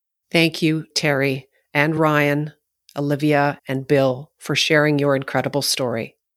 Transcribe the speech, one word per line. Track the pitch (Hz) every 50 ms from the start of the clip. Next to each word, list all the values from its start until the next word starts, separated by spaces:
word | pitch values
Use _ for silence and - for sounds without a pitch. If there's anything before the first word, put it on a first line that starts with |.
| _ _ _ _ _ _
Thank | - 170 165 165 160 - 175
you, | 156 156 160 151 _ -
Terry | - - 151 143 135 135 139 131 135 135 _ _ _ _ _ -
and | 147 143 156 160
Ryan, | 156 160 151 151 147 147 147 143 147 151 151 - _ _ _ _ _ _ _ -
Olivia | - 143 143 147 135 147 151 147 143 143 143 143 - _ -
and | 135 131 135
Bill, | - 143 139 135 135 127 127 147 - _ _
for | - - 151
sharing | - - - 160 151 147 151 151 143
your | 139 143 139
incredible | 135 135 - - 135 131 139 139 143 131
story | - - - 135 120 117 117 110 143 _ _ _ _ _